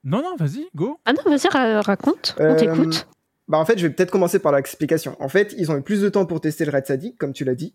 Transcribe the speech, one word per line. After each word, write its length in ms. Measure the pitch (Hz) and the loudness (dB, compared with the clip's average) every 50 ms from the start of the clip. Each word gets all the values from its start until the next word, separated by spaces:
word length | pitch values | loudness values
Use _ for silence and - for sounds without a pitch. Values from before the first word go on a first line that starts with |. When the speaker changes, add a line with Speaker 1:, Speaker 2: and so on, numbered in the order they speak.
| _ | _
Speaker 1:
Non, 180 | 131 151 220 | -4 -4 -2
non, 140 | 302 359 370 277 | -2 -4 -4 -4
vas-y, 280 | 165 143 151 254 311 370 _ | -4 -4 -4 -6 -12 -12 _
go. 240 | 147 165 240 294 - _ | -6 -4 -4 -6 -4 _
Speaker 2:
Ah 60 | 220 | 0
non, 100 | 262 403 - 381 | 0 2 2 2
vas-y, 180 | 294 277 - 349 | 2 4 2 2
ra-, 320 | - 285 254 226 220 214 | 2 2 2 2 2 0
raconte. 540 | 208 - 202 - - 269 349 - - - - - | 2 0 -2 0 0 -2 -2 0 -4 -8 -2 2
On 40 | 151 | 2
Speaker 3:
Euh, 120 | 156 160 | 4 4
Speaker 2:
t'écoute. 520 | 160 160 160 160 165 160 160 160 160 - _ _ _ _ _ _ _ _ - | 4 4 2 4 2 2 0 0 -4 -6 _ _ _ _ _ _ _ _ -2
Speaker 3:
bah, 100 | 151 156 | 0 0
en 80 | 160 | 2
fait, 120 | 160 226 202 | 2 2 2
je 80 | 170 165 | 2 -2
vais 60 | - | 2
peut-être 180 | - 185 180 | 0 -2 0
commencer 280 | - 196 185 170 - 196 | 2 0 2 2 2 2
par 120 | - 156 143 | 2 2 2
l'explication. 640 | 139 139 - - - 156 143 165 156 - 139 127 - | 2 0 -2 -6 -6 -2 0 0 0 0 -6 -10 -8
En 80 | - 139 | -10 -2
fait, 260 | - 190 208 202 - - | 0 0 0 0 -2 -4
ils 140 | 180 147 | -2 -2
ont 60 | 160 139 | -2 -2
eu 40 | |
plus 200 | 135 - 208 202 | -2 -2 -2 0
de 60 | 196 202 | 0 2
temps 160 | 185 208 190 | 2 0 0
pour 140 | 165 175 151 | 0 -2 -4
tester 240 | - 156 151 - 165 | -2 -4 -2 -2 -4
le 60 | 151 | 0
raid 140 | 143 139 135 | 0 -2 0
sadique, 320 | - 143 135 156 233 247 _ | 0 -4 -4 -4 -10 -8 _
comme 160 | - 143 131 | -6 -6 -6
tu 100 | - 143 | -4 -2
l'as 120 | 131 127 | -2 -2
dit. 180 | 127 147 - _ | -4 -6 -12 _